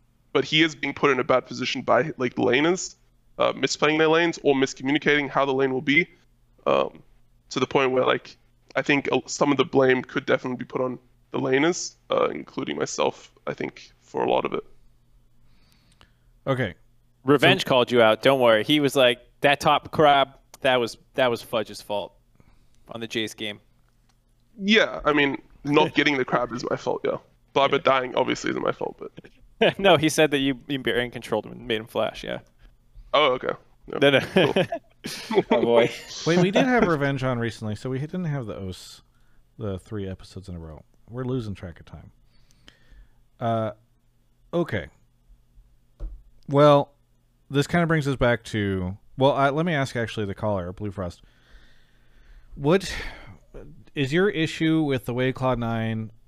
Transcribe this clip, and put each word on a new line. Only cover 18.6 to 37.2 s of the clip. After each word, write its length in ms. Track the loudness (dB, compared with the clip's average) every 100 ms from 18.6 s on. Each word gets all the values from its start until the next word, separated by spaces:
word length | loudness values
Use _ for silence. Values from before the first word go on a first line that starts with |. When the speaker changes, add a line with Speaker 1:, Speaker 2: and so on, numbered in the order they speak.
Speaker 3:
He 160 | 2 0
was 160 | 2 4
like, 240 | 2 2 -6 _
"That 180 | 0 2
top 320 | 2 0 0
crab, 380 | 4 6 6 2 -4 _ -4
that 180 | 0 2
was, 160 | 0 -6 _ 0
that 160 | 0
was 100 | 0
Fudge's 400 | -4 -4 -4 -10
fault 320 | -8 -6 -8 _ _ _ _ _ _ _ -18
on 120 | -12
the 80 | -8
Jace 280 | -6 -6 -8
game." 260 | -12 -12 _ _ _ _ _ _ _ _ _ -6
Speaker 1:
Yeah, 380 | 2 4 2 0 0
I 80 |
mean, 280 | 2 2 -2 -10 -12
not 320 | 0 2 2 2
Speaker 3:
<laughs> 0 |
Speaker 1:
getting 220 | 0 0
the 80 | 0
crab 260 | -2 -2
is 100 | -6 -6
my 60 | -6
fault, 260 | -4 -4
yeah. 140 | -4 -6 -8 _ _
Blabber 240 | 0 0 2
Speaker 3:
Yeah. 40 |
Speaker 1:
dying, 320 | 2 2 0 -2
obviously, 360 | -2 -2 -4
isn't 100 | -2
my 120 | -2
fault, 220 | -4 -6 -10
but 120 | -14 -16 -20 -20 -20 2
Speaker 3:
<laughs> 200 | 2 4
No, 180 | 6 6
he 100 | 4
said 220 | 4 4
that 60 | 2
you, 220 | 0 -2 -4
you 100 | -4
brain 320 | -2 -2 -2
controlled 380 | -6 -4 -4 -4
him 60 |
and 140 | -10 -6
made 120 | -6
him 80 | -4
flash, 360 | -4 -4 -4
yeah. 160 | -8 -10 -12 _ -20 _ _ -20 -4
Speaker 1:
Oh, 220 | 0 2
okay. 200 | 0 -4 -8 _ _ -12
Yeah, 100 | 0
Speaker 3:
No, 100 | 4
no. 80 | 4
Speaker 1:
cool. 340 | 2 2 2
Speaker 4:
<laughs> 120 | 2 0 -4 -12 _ -14 -12 -4 -2 2
Oh, 100 | 2
boy. 300 | 4 4 4 0 -14 -6 0
Speaker 2:
Wait, 140 | 2
we 120 | 4
did 140 | 4 2
have 220 | 2 2
Speaker 1:
<laughs> 0 |
Speaker 2:
Revenge 360 | 2 0 -2